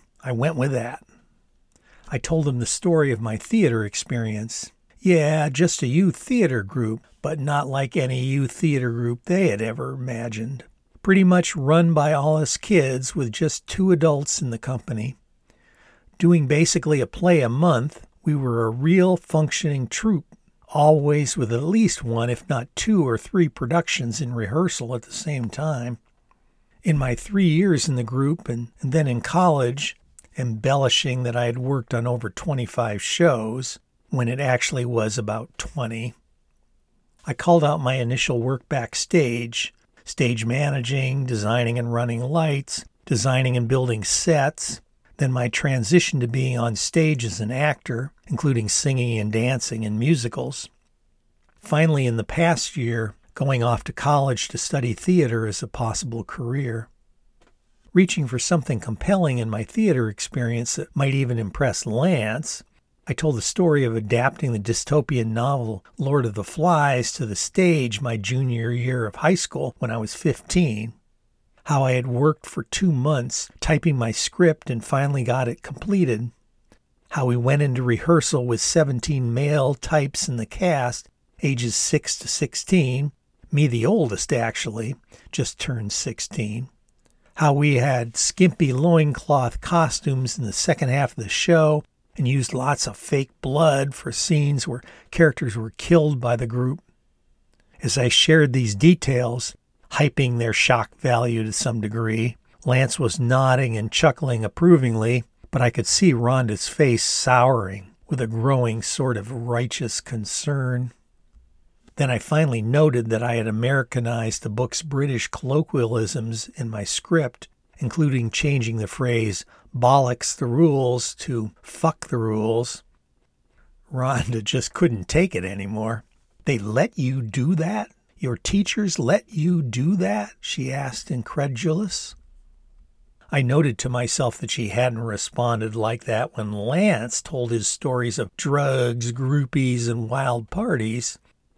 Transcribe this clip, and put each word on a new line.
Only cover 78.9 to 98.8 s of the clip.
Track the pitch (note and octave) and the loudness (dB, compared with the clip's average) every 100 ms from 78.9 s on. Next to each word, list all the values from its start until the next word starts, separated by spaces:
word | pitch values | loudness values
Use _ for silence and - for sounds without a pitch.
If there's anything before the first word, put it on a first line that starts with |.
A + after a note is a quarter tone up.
| B2 - C#3 B2 | 0 -2 -2 0
male | A#2 C#3+ D3+ C3+ | 0 0 2 0
types | C#3+ - D#3 C#3 - - | -2 0 0 0 -4 -6
in | A#2+ | -6
the | |
cast, | A2 - F3+ D3 B2 - - _ _ - | -6 -2 0 0 -2 -6 -14 _ _ -4
ages | C#3+ B2+ A#2+ | -2 -2 -2
six | - - D3+ - - | -2 0 -2 -2 -8
to | - | -6
sixteen, | - D3 - - F#3 C3 B2+ C#3+ - _ _ - | -4 -4 -6 0 2 2 -2 -4 -8 _ _ -2
me | C#3+ D3 | 2 2
the | A#2+ | 2
oldest | A#2 G#3+ C3 F#2+ - | 2 2 0 -2 -2
actually, | B2+ A2+ - - G#2+ A2+ C#3 _ - - | -2 -2 -4 -8 -6 -8 -8 _ -20 -10
just | - A#2+ - | -6 -6 -6
turned | - A#2+ G#2 | -6 -6 -6
sixteen, | - C3 A2+ - - G#2+ A2 C3 _ _ _ _ _ _ | -6 -6 -8 -8 -6 -6 -6 -10 _ _ _ _ _ _
how | - D3+ | 0 2
we | C#3+ D3 | 4 4
had | C3+ C#3 B2+ A#2 | 2 2 0 -2
skimpy | - - - F#3 - D3 | -4 -2 4 2 4 0
loincloth | B2+ E3+ E3 D3+ - - C#3+ A#2+ - | 2 4 4 2 -2 0 0 0 -4
costumes | - E3+ D3+ - D3 C3 B2+ - | 0 2 2 0 -2 -2 -2 -4
in | |
the | A2+ | -6
second | - - D3 C3 | -2 0 0 2
half | C3+ C#3 - | 0 0 -4
of | |
the | G2+ | -4
show | - - E3 D#3 D3+ - _ _ | -2 4 6 6 2 -2 _ _
and | - B2+ | -2 0
used | C#3 A#2+ | 2 0
lots | B2+ C3 C#3 | -2 -2 0
of | - | -2
fake | G2 - C#3+ C3+ - | -6 -2 -2 -2 -6
blood | C3 C#3+ D#3+ C#3 C#3 | -2 4 4 4 0
for | - B2+ | -6 -8
scenes | - - D3+ C#3+ C#3+ - | -4 0 2 2 0 -2
where | B2 - - - | -8 -12 -20 -6
characters | - D#3+ - B2+ | 4 4 4 -4
were | A2 A2 - | -4 -8 -6
killed | - E3+ D3+ C3+ | 4 4 4 0
by | A#2+ | 0
the | A#2+ | -2
group. | A#2+ B2 B2+ - _ _ _ _ _ _ _ _ _ - | -2 -2 -2 -4 _ _ _ _ _ _ _ _ _ -6
As | C3 C3 | -2 0
I | B2 | 2
shared | - - D#3+ C#3+ | 4 6 6 6
these | C3 A2+ | 2 0
details, | G2+ | 6